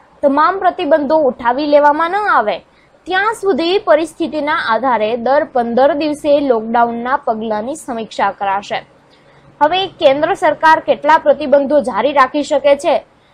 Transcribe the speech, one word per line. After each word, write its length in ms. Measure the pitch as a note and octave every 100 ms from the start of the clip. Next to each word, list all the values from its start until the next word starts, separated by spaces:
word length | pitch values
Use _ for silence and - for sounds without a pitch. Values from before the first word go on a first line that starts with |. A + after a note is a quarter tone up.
| _ _
તમામ 360 | D4 C#4 D#4 G4
પ્રતિબંધો 580 | F#4 F4 D#4 D#4+ C#4 D#4+ C#4
ઉઠાવી 380 | - A#3+ B3 D4+
લેવામાં 480 | C#4+ D4 D4 E4+ G4
ન 140 | G#4
આવે 260 | D4+ G#3+ F3 - _ _ _ -
ત્યાં 280 | F#4 G#4 A4
સુધી 400 | G4 C#4 E4 G4
પરિસ્થિતિના 800 | G4+ D4+ D#4+ - D#4+ D4+ D4 D#4+ D3+
આધારે 360 | A3 C4 A3+ G#3+ A#3+
દર 260 | A#3+ C#4+ D#4+
પંદર 460 | B3+ A#3 A#3 C#4 D4
દિવસે 360 | D#4 D4 D4+ C#4+ C#4+
લોકડાઉનના 680 | A3+ A3 A#3+ A#3+ A#3 A#3+ C4+
પગલાંની 580 | B3+ A3 A3 G#3+ A#3 D#4+
સમીક્ષા 560 | - A#3 A3 - G3+
કરાશે. 480 | - G3 G3 G3+ A3+ - _ _ _ _ _ _ _
હવે 200 | D4+ F4+ F#4+ -
કેન્દ્ર 300 | D#4 C#4 D#4+ F#4+
સરકાર 420 | E4+ D4+ D#4+ D#4+
કેટલા 380 | D#4+ B3 D4 D#4
પ્રતિબંધો 640 | D4+ C4 D4+ C#4+ C4+ D4
જારી 360 | A3 G3 B3+ C#4+
રાખી 280 | B3+ D4+ C#4
શકે 220 | C#4+ C#4+ C#4+
છે 180 | F4 B3+ - _ _